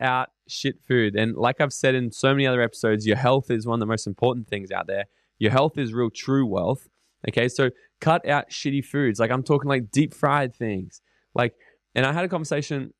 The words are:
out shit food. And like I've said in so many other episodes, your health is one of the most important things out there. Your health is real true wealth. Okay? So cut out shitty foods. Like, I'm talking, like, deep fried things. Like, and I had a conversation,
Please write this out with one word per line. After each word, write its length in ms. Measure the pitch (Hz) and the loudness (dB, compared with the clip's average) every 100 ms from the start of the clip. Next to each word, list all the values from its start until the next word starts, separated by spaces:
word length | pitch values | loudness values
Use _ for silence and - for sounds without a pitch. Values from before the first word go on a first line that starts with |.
out 280 | 127 127 131 _ - | -2 -2 -4 _ -16
shit 320 | - 139 123 - | -8 -6 -6 0
food. 260 | 127 110 | 2 2
And 220 | 101 113 - | 2 -2 0
like 240 | 117 131 | 0 0
I've 120 | 147 | -2
said 220 | - 139 | 0 2
in 160 | 131 123 | 2 0
so 220 | - 135 | 0 2
many 160 | 139 135 | 4 2
other 120 | 127 | 2
episodes, 440 | 117 - 113 107 107 | 0 0 0 2 2
your 80 | 107 | 2
health 320 | 131 135 - | 4 2 2
is 160 | 117 | -4
one 100 | 113 | -2
of 60 | 117 | -2
the 60 | 107 | -2
most 220 | 113 - | -2 -4
important 400 | 95 127 123 107 | 0 0 0 -4
things 240 | 101 95 | -8 -6
out 160 | 95 87 | -6 -4
there. 160 | 98 101 _ _ - | -4 -6 _ _ -2
Your 140 | 107 | 2
health 260 | 127 151 151 | 4 2 0
is 140 | 127 | -4
real 180 | 113 117 | -2 -2
true 340 | - - 135 | -4 -2 0
wealth. 440 | 127 95 87 131 - _ _ _ - | 2 0 -2 -2 -6 _ _ _ -4
Okay? 180 | 117 123 | 0 0
So 240 | - - - _ - | 2 0 -2 _ -4
cut 280 | - 170 - | 2 2 2
out 220 | 143 - | -2 -2
shitty 340 | - 143 139 | -6 -4 -4
foods. 360 | 131 143 135 104 | -2 -2 0 0
Like, 100 | 113 | 0
I'm 140 | 127 | 0
talking, 240 | 131 143 143 | 0 0 0
like, 240 | 135 117 | -2 -2
deep 200 | 131 151 | 0 0
fried 380 | - 147 143 131 | 0 0 0 -2
things. 480 | - 113 98 92 - _ _ _ | -4 -4 -4 -6 -14 _ _ _
Like, 220 | - 120 - _ _ _ | -2 -2 -2 _ _ _
and 100 | 120 | -2
I 80 | 131 | 0
had 120 | 156 | 0
a 40 | 180 | -2
conversation, 640 | 175 151 147 147 143 127 _ | -4 -4 -4 -4 -6 -8 _